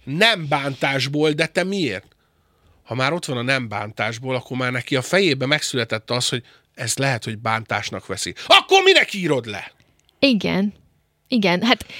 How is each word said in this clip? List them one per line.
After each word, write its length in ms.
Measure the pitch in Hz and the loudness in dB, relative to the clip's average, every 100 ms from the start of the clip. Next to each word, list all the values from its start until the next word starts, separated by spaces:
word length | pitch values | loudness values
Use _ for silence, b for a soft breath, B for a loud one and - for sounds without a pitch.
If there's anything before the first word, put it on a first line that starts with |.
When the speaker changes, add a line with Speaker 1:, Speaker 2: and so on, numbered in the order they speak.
Speaker 1:
„nem 440 | - 147 226 208 151 | -6 2 2 2 0
bántásból, 800 | 147 139 135 147 139 131 147 156 | 0 -2 -2 -2 0 -2 0 0
de 160 | 151 160 | 2 -2
te 180 | - | 0
miért?” 520 | 180 202 147 95 - _ _ _ _ _ _ _ | -2 -2 -2 -4 -10 _ _ _ _ _ _ _
Ha 120 | - | -8
már 180 | 120 131 | -2 0
ott 120 | 170 | -2
van 120 | - 123 | -4 -4
a 60 | |
„nem 260 | 123 135 117 | 0 -2 -2
bántásból”, 680 | 104 107 - 110 113 131 | -6 -8 -4 -4 -4 -6
akkor 220 | 131 - 127 | -6 -4 -4
már 160 | 127 | -2
neki 240 | 127 - 131 | -4 -2 -2
a 60 | |
fejébe 440 | 127 185 190 131 131 | 2 2 2 2 0
megszületett 640 | 151 - 131 113 110 - | -2 -2 -2 -2 -4 -4
az, 180 | 123 123 | -2 -2
hogy 140 | 123 - b b | -4 -8 b b
ez 220 | - 120 - | -10 -6 -2
lehet, 280 | 135 120 | 0 -2
hogy 140 | - 107 | -4 -6
bántásnak 680 | 113 110 107 104 - 95 - | -2 -2 -2 -4 -4 -8 -8
veszi. 280 | 95 90 - B | -6 -6 -6 B
Akkor 360 | 370 - 381 | 4 6 4
minek 320 | 381 339 - | 6 6 4
írod 320 | 208 175 139 117 | -2 -2 -2 -2
le? 260 | 101 - _ _ _ _ - | -10 -12 _ _ _ _ 0
Speaker 2:
Igen. 560 | 277 220 175 170 202 - _ _ _ _ - | 2 4 2 0 -2 -4 _ _ _ _ -4
Igen, 340 | 247 196 175 | 0 2 2
hát 240 | 226 240 - | 2 0 -2